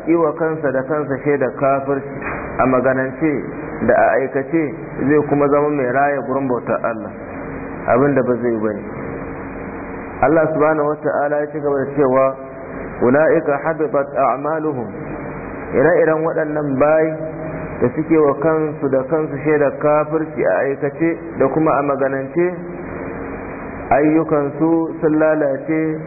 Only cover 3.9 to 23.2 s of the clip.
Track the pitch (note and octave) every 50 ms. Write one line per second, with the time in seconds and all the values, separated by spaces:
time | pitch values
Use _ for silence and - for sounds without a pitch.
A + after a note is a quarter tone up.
3.9 | A#2+ - G#2+ A2+ A2+ A#2 C3+ C3 C3 C#3+ C3+ C3+ D3 E3 D#3+ C#3 - - - -
4.9 | - - - C3 D3 D3+ D3 D3 C#3+ C#3+ C#3+ C#3+ C#3 D3 D3 D3 D3 C#3+ C3 B2
5.9 | B2 C3+ C#3+ C#3+ C#3+ C#3 B2 A#2+ C3 C3+ C#3 C3 B2 A#2 A#2 - A2+ - - -
6.9 | A#2 A2 G#2 G2 - - - - - - - - - - - - - - - -
7.9 | A2 B2 C3+ C#3+ C#3+ C3 B2 A#2+ B2 A#2 A#2 B2 A#2 A2 G#2 G#2+ G#2+ G2 F#2+ -
8.9 | - - - - - - - - - - - - - - - - - - - -
9.9 | - - - - - - - C3 D#3 E3 D#3 D3+ D#3 C#3 D3 D#3 D#3+ D#3 D3 D3
10.9 | D3+ D3+ - D3+ - G2 C#3+ D3 D3 D3 D3 D3 D3 D#3 C#3+ D3 C#3 C#3 C3+ C3+
11.9 | C#3 C3+ D3 C3 C3 C3 C3+ C3+ C3+ - - - - - - - - - - -
12.9 | - - - A#2+ B2+ C#3+ D#3 D#3 C#3 E3 - D3+ C#3+ C#3 - D#3 E3 D#3 D#3 C#3
13.9 | B2+ D3 C3+ C#3+ C#3+ B2 C#3 B2+ A#2 C3 C#3+ D3 D#3+ D#3+ D3+ D#3 D3 B2+ A2+ G#2
14.9 | F#2 - - - - - - - - - - - - - - - - - C3+ D#3
15.9 | F3+ D#3 E3+ D#3+ D#3 D#3 D#3+ E3 - D#3+ D#3+ D3+ D3+ D3+ D3+ D3 C3+ B2+ C#3+ D3
16.9 | D#3 D#3+ D#3+ D#3+ D#3 D#3 - - - - - - - - - - - - - B2
17.9 | - - D#3 D#3 D#3+ D#3+ D3+ C#3+ C#3 - - D#3+ D#3+ D#3+ D#3 D3+ D3 D#3 C#3 C#3
18.9 | C3 C3 B2+ C3 D#3+ D#3 D#3 D3 C#3+ C3+ C3+ D3+ D#3 D3 D3 C3+ B2+ - - D3
19.9 | D3 D3+ D3+ D3 D3+ D#3+ D#3 D3 D#3 - - - F#2 F2+ A#2 C#3 C#3 C#3 D3 C#3+
20.9 | C#3+ - E3 E3 E3 D#3+ - - - - C3+ C3+ - D#3 D#3 D#3+ C3+ C3 C#3+ C#3+
21.9 | C#3 C3 C#3 C3+ C3+ C3+ C3+ C3+ - E3+ F3 F3+ F3+ E3+ - - - - - -
22.9 | - - - - - -